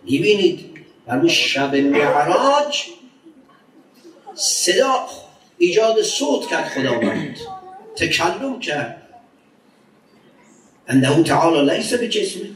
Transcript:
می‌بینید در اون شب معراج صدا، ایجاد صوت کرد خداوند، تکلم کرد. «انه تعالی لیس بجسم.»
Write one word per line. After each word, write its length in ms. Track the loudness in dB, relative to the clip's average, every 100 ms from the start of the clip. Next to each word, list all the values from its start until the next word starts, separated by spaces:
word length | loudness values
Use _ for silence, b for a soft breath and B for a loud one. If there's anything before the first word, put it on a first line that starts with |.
می‌بینید 720 | -2 0 2 4 2 0 -10 -20 -20 _ -4
در 100 | 2
اون 120 | 2
شب 480 | 2 0 0 0 2
معراج 1080 | 2 4 4 2 2 4 4 2 2 -4 -8 -16 -20 _ -20 -20 _ _ _ _ _ _ -20 -20 -20
صدا، 720 | -6 -4 -2 0 2 2 0 -4 -14 -20 _ _ _
ایجاد 440 | 2 4 2 2
صوت 440 | 0 -2 -2 -2 -2
کرد 180 | -4 -4
خداوند، 680 | -4 -2 0 -2 -2 -8 -10 -14 -16 -16 -20 -16 -6
تکلم 640 | -2 0 -2 -2 -6 -8
کرد. 420 | -6 -6 -6 -10 -20 -20 _ _ _ _ _ _ _ _ _ _ _ _ _ _ _ _ 0
«انه 340 | 2 4 2
تعالی 480 | 2 2 2 4 2
لیس 220 | 0 -2
بجسم.» 480 | -2 -2 -2 -4 -6 -12